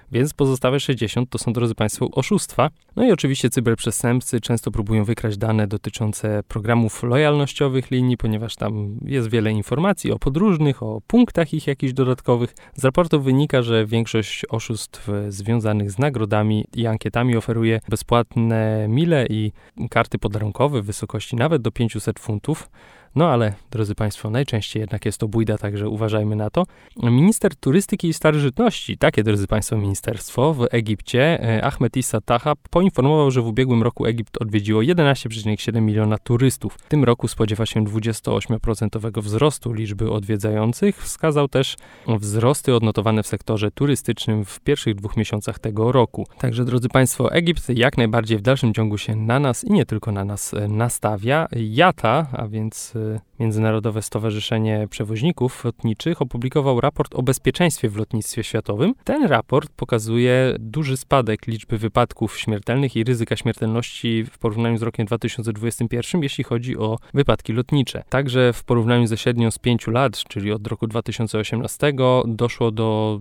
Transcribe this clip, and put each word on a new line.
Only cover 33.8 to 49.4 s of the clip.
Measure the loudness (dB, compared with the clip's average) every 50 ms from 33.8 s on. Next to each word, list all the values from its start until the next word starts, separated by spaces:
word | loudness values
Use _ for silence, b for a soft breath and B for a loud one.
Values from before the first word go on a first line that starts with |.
| 2
roku | 2 0 0 -2
Egipt | -2 -2 -2 -4 -6 -6 -6
odwiedziło | -4 -2 -2 -2 0 2 2 2
jedenaście | 4 2 4 4 4 4 2 0 -2 -8
przecinek | -8 -4 -2 -2 -2 -2
siedem | -2 -2 0 2 2
miliona | 2 2 2 2 2 0
turystów. | 0 0 0 2 4 4 2 2 0 -6 -10 -10
W | -8 -4
tym | 0 2 4 4
roku | 4 2 2 0
spodziewa | -4 -2 0 0 0 0 -2 -2
się | -2 0 0 0
dwudziestoośmioprocentowego | 0 0 -2 -2 -2 -4 -4 -4 -2 -2 -2 -2 -2 -4 -2 -2 -2 -2 -2 -2 -4 -4 -4 -6 -4 -6 -4
wzrostu | -4 -2 0 2 2 2 0 -2 -6 -6 -4
liczby | -4 -4 -4 -4 -2 -2 -2
odwiedzających. | -2 -2 -2 -2 -2 0 0 0 0 2 0 0 0 2 0 0 0 -2 -6
Wskazał | -10 -6 -2 0 0 2 2 0
też | 2 2 0 0 0 -4 -10 B B B B B
wzrosty | -2 -2 -2 -2 -2 0 2 4 2 2 2 2 2 2
odnotowane | 4 4 2 0 2 0 2 2 0 0
w |
sektorze | -2 -4 -6 -2 -2 -2 0 0 -2
turystycznym | 0 0 0 0 0 0 0 -4 -4 -2 -2 -2 0 0 -2
w | -4 -8 -6
pierwszych | 0 0 0 0 0 -2 -2
dwóch | -2 -4 -4 -2
miesiącach | -2 -2 0 -2 -4 -4 -6 -8 -6
tego | -6 -4 -2 0 2 4
roku. | 4 4 4 4 0 -8 -10 -10 -8
Także, | -4 -4 -2 0 0 0
drodzy | 0 0 0 0 2
państwo, | 4 4 4 4 2 0 0 2
Egipt | 2 2 2 2 0 0 -2 -2
jak | 2 2 2 2 4
najbardziej | 2 2 2 2 0 0 0 0
w | 0
dalszym | 2 2 2 2 2 0 2
ciągu | 2 0 0 -2
się | -4 -4 -4 -2
na | -2 0 2 2
nas | 2